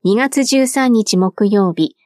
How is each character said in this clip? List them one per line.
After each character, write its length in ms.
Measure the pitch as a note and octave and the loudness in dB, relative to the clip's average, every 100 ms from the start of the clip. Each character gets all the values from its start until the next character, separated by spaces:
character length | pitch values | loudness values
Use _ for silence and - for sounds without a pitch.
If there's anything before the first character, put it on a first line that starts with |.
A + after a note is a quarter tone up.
二 140 | F#3 G#3+ | -2 0
月 260 | C4 C#4 | 0 -2
十 240 | C4 C4+ B3+ | 0 0 0
三 240 | C#4 B3+ | 0 0
日 260 | A3+ G#3+ F#3 | 0 0 0
木 300 | F#3 - G3+ | 0 0 0
曜 260 | G#3 F#3 | 2 0
日、 220 | E3 D#3+ - | -2 -4 -6